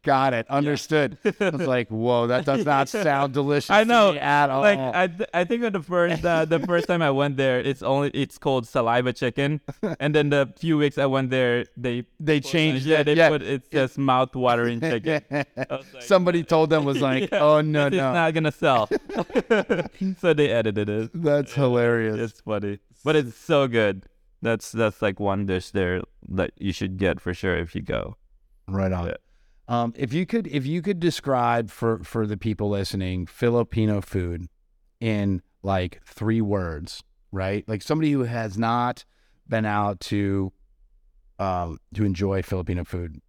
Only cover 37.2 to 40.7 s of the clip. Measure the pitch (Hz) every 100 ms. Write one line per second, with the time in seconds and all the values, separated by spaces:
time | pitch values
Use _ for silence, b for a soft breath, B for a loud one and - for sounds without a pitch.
37.2 | _ 98 95 104 - 107 - 160 156 143
38.2 | 120 120 110 98 113 120 123 123 - _
39.2 | _ _ - 113 107 104 104 95 - 101
40.2 | 101 98 95 _ _